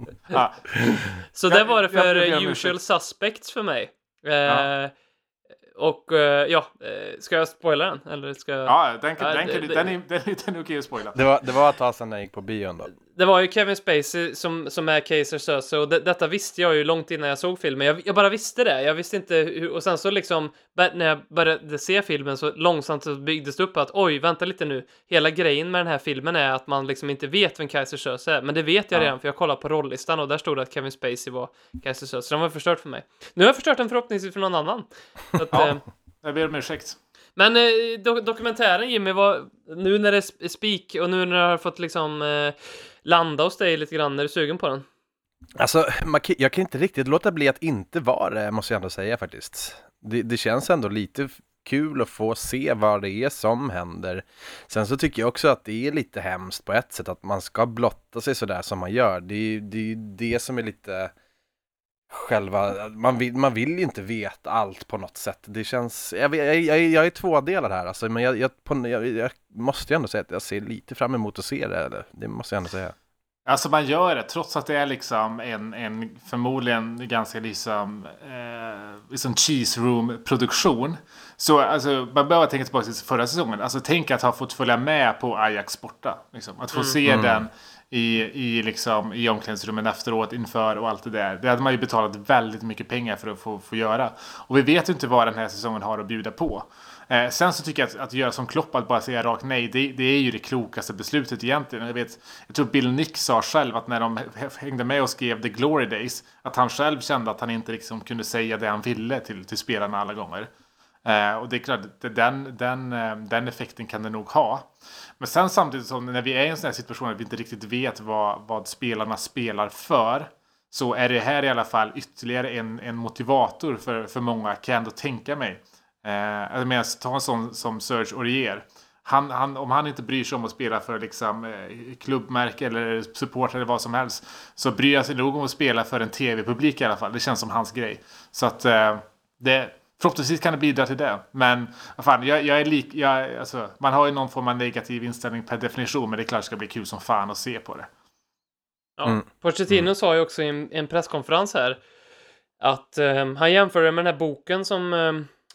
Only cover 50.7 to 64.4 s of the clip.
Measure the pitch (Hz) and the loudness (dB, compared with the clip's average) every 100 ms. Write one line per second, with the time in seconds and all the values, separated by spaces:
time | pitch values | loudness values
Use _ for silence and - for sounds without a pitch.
50.7 | 170 104 107 98 - 139 - _ _ - | 0 0 -2 -4 -6 -6 -8 _ _ -2
51.7 | 135 156 139 113 - 110 113 - 127 143 | 0 0 -2 -2 -2 -2 -2 -4 -2 0
52.7 | 104 107 101 98 101 135 - 131 120 139 | 2 4 2 0 -2 -4 0 0 0 -2
53.7 | 90 87 85 92 92 - - - - - | -6 -8 -8 -8 -8 -10 -20 -20 -18 -6
54.7 | 113 107 135 160 - 117 - 151 123 107 | -2 0 0 0 2 0 2 2 2 -2
55.7 | 110 139 151 113 104 92 92 92 - - | -4 -2 -2 -4 -6 -6 -6 -8 -12 -2
56.7 | 110 - - - 90 95 98 - - 120 | -2 -2 -10 -10 -10 -6 -6 -4 -2 -2
57.7 | 113 120 - _ 117 139 131 104 90 - | 0 -2 -2 _ -6 -4 -2 -4 -6 -6
58.7 | 95 90 117 113 92 90 104 110 107 104 | -6 -4 2 2 0 -6 -4 -4 -4 -6
59.7 | 110 110 113 107 95 117 120 - 123 110 | -6 -6 -6 -10 -6 -2 -2 -4 -6 -6
60.7 | - - 92 92 _ _ _ _ _ _ | -10 -10 -8 -8 _ _ _ _ _ _
61.7 | _ _ _ _ - - 110 98 98 101 | _ _ _ _ -12 -2 -2 0 0 0
62.7 | 98 107 110 127 120 123 127 135 113 135 | -4 -10 0 2 2 0 2 2 2 -2
63.7 | 175 160 - 98 113 98 - | 0 -2 -4 -8 -6 -8 -10